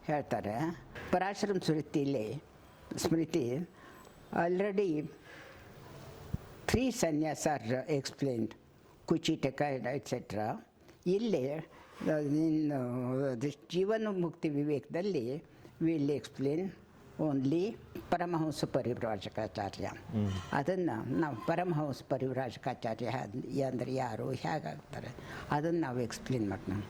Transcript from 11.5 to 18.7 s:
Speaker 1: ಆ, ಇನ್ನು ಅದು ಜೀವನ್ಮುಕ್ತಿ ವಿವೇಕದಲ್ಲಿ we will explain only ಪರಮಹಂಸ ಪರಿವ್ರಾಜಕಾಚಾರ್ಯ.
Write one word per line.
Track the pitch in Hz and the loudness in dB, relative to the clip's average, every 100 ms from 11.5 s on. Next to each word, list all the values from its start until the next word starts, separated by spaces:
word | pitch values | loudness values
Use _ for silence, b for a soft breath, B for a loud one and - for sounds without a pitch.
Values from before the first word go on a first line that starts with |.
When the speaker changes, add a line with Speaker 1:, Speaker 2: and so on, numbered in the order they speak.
Speaker 1:
ಆ, | 151 147 - - - - 156 | -2 -8 -18 -20 -6 0 2
ಇನ್ನು | 147 151 160 156 151 143 123 123 123 131 139 | 2 4 4 4 2 0 0 -2 0 0 0
ಅದು | 123 143 | 0 -2
ಜೀವನ್ಮುಕ್ತಿ | 139 - 170 190 220 220 196 170 - 165 | -4 -4 0 2 2 2 0 0 0 0
ವಿವೇಕದಲ್ಲಿ | 143 147 143 - 156 202 165 117 143 - B B - | 2 2 0 0 -2 0 0 0 -4 -8 B B 0
we | 160 | 2
will | 160 143 143 | 4 2 2
explain | - - 135 156 190 - - - - - | -2 0 2 2 -2 -6 -20 -20 -20 -2
only | 156 139 131 165 196 - - - - | 2 4 4 4 2 -2 -12 -14 0
ಪರಮಹಂಸ | 175 175 170 156 147 | 0 2 2 0 0
ಪರಿವ್ರಾಜಕಾಚಾರ್ಯ. | 156 | 0